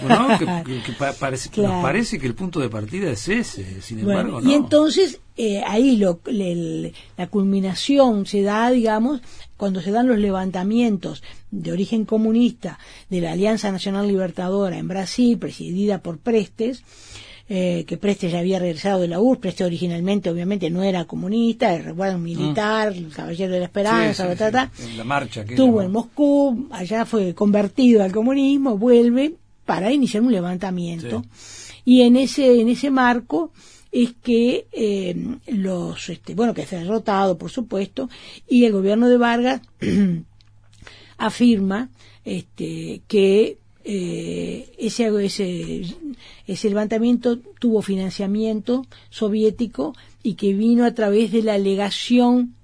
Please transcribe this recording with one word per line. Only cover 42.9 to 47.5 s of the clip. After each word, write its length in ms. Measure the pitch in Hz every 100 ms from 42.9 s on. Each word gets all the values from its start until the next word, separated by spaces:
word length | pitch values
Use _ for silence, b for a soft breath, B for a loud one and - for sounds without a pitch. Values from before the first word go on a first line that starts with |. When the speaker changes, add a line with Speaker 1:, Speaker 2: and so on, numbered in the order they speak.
| 175 -
Speaker 2:
que, 500 | 214 190 196 233 - _ _
eh, 880 | 294 202 175 170 170 175 175 - 254 -
ese, 480 | 220 214 226 208 196
ese, 560 | - 185 175 165 165 175 - 311 247 B B -
ese 220 | 185 214
levantamiento 680 | 202 214 226 233 240 247 240 -